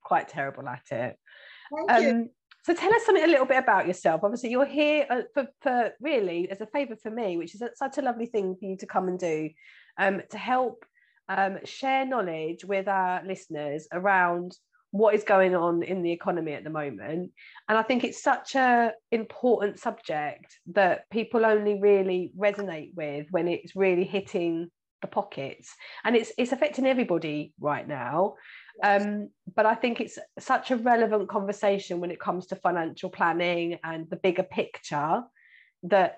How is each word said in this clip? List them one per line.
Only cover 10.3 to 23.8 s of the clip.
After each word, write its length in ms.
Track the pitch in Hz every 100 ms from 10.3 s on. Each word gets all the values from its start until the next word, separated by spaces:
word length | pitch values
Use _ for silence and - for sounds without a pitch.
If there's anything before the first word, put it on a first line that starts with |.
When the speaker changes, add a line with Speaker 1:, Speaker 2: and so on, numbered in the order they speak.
Speaker 1:
to 60 | 214
help, 440 | 196 254 247 - - _ _ _ -
um, 340 | 190 196 185 -
share 380 | - 269 269
knowledge 640 | 262 247 185 160 156 170 185
with 220 | 196 196
our 360 | 190 180 180
listeners 640 | 185 185 - 147 147 151 -
around 680 | 180 196 190 175 175 180 - _ _ _
what 240 | 196 214 208
is 80 |
going 320 | 214 196 185 180
on 260 | 170 170
in 220 | 170 190
the 80 | 170
economy 420 | 170 190 175 160
at 100 | 143
the 60 | 156
moment. 640 | 156 147 101 104 180 180 _ - - -
And 100 | 220
I 20 |
think 220 | 220 247
it's 180 | 240 -
such 320 | 294 254 -
a 400 | 269 254 240 233 - -
important 680 | 226 214 - 247 196 202 -
subject 800 | - 202 - 151 147 - - _ 175
that 420 | 202 185 - -
people 380 | 220 220 233 220
only 340 | 214 208 202
really 500 | 208 196 190 180 175 180
resonate 560 | 202 202 196 160 139
with 320 | 175 151 143 147
when 160 | 180 175
it's 280 | 156 170
really 280 | 190